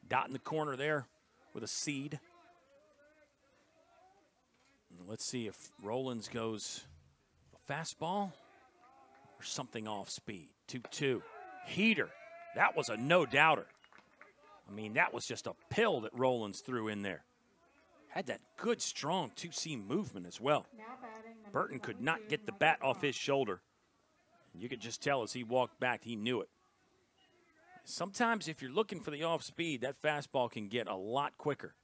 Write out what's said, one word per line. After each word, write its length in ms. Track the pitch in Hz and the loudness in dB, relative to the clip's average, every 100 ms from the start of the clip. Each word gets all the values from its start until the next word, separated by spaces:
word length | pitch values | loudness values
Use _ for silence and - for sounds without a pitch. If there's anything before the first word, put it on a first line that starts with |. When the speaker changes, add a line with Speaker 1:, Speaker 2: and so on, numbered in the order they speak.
| - | 2
Speaker 1:
Dot 200 | 123 - | 0 2
in 60 | |
the 60 | 131 | -6
corner 360 | - 156 151 127 | -4 -2 0 0
there 320 | 147 151 123 _ _ _ - | 0 0 -2 _ _ _ -16
with 100 | 113 | -10
a 40 | 113 | -6
seed. 520 | - - 143 143 147 - - - - _ - - 294 294 302 294 _ 554 _ _ 330 698 679 740 - _ _ _ _ _ _ _ | -4 -2 -2 -4 -8 -12 -20 -20 -20 _ -20 -20 _ -20 -20 _ _ _ _ _ _ -20 -20 -20 -20 _ _ _ _ _ _ _
And 180 | 87 90 | -16 -10
let's 160 | 110 - | -6 -4
see 220 | 127 110 | -2 -4
if 240 | - - - | -8 -18 -10
Rollins 460 | 98 120 131 117 101 | -4 -2 -2 -4 -4
goes 580 | 120 113 110 - - - - _ _ _ _ _ | -4 -2 -2 -6 -8 -12 -20 _ _ _ _ _
a 180 | - - | -20 -8
fastball 600 | 147 160 - 160 196 202 | -6 -6 -4 -2 0 -2
or 1120 | - - - - _ - - - - - - | -6 -20 -20 -20 _ -20 -20 -20 -20 -20 -14
something 440 | - - 127 117 107 | -8 -6 -4 -6 -4
off 220 | 104 95 | -4 -4
speed. 400 | - - 98 73 _ - | -8 -8 -10 -12 _ -10
Two 140 | 131 117 | -10 -8
two. 320 | - 143 117 - - - - - | 0 2 2 -2 -16 -16 -14 -6
Heater. 440 | - 220 208 120 - - - - - | 2 4 4 2 -4 -18 -18 -10 2
That 220 | 180 165 | 4 4
was 120 | 123 | 0
a 80 | 110 | -2
no-doubter. 680 | 131 175 139 135 156 135 - - - - _ _ - _ - - - | 6 6 8 8 8 8 2 -16 -20 -20 _ _ -20 _ -20 -20 -12
I 40 | |
mean, 220 | 101 107 | -8 -2
that 200 | 113 175 | 2 2
was 120 | - - | 2 -4
just 220 | 117 - | -6 -6
a 60 | - - | -10 -2
pill 320 | - 220 147 | 2 4 4
that 120 | 107 | -2
Rollins 480 | 120 131 123 104 95 | 2 4 4 0 -6
threw 260 | - 123 110 | -4 -2 0
in 140 | 104 | -2
there. 220 | 101 78 _ _ _ _ _ _ _ - - | -2 -4 _ _ _ _ _ _ _ -20 -8
Had 180 | 175 196 | -6 -4
that 140 | 208 _ - | -6 _ -4
good, 240 | 214 233 | 0 0
strong 500 | - - 139 185 139 - | 0 -2 0 0 0 -6
two-seam 520 | 170 - 165 139 98 | -8 -6 -4 -4 0
movement 380 | 160 185 101 87 | 0 0 -6 -10
as 140 | - | -2
well. 260 | 123 147 - - | 4 4 2 -16
Speaker 2:
Now 60 | - 254 | -14 -12
batting 340 | 226 226 226 - | -12 -14 -16 -18
number 80 | - | -4
Speaker 1:
Burton 280 | 135 190 135 | -2 0 -2
could 200 | - 110 | -6 -2
not 180 | 131 160 | 0 0
Speaker 2:
twenty-two, 100 | - | -2
Speaker 1:
get 160 | 151 - | -4 -4
the 60 | |
Speaker 2:
Michael 60 | 107 | 4
Speaker 1:
bat 180 | 151 156 | 6 6
off 140 | 135 131 | 4 2
Speaker 2:
Clark. 80 | 147 | 0
Speaker 1:
his 100 | 123 | 0
shoulder. 460 | - 139 120 90 _ _ _ _ _ _ _ _ _ | 2 2 2 -2 _ _ _ _ _ _ _ _ _
And 100 | 85 | -12
you 60 | 120 | -8
could 100 | 127 | -6
just 220 | 113 - | -8 -4
tell 220 | 147 139 | 0 2
as 100 | 107 | 0
he 100 | 123 | -4
walked 360 | 113 127 123 - | 0 2 2 0
back, 240 | 127 117 | 0 0
he 120 | 113 117 | -4 -2
knew 260 | 110 123 | 2 0
it. 80 | - _ _ _ _ _ _ _ _ _ _ _ - - | 0 _ _ _ _ _ _ _ _ _ _ _ -20 -20
Sometimes 640 | - - 180 196 233 226 156 | -10 -4 -4 2 2 2 0
if 140 | 156 | -6
you're 100 | 131 | -2
looking 300 | 151 220 180 | 2 2 0
for 100 | 131 | -4
the 120 | 147 | -2
off 200 | 165 160 | 0 0
speed, 380 | - - 170 135 | -2 -2 0 0
that 200 | 123 139 | -2 0
fastball 480 | 151 147 127 139 120 | 0 0 0 2 2
can 200 | 117 101 | 0 -2
get 180 | 117 110 | -2 0
a 80 | 95 | -2
lot 420 | 98 127 143 - | 0 0 0 -2
quicker. 380 | 147 139 85 _ | -2 -2 -4 _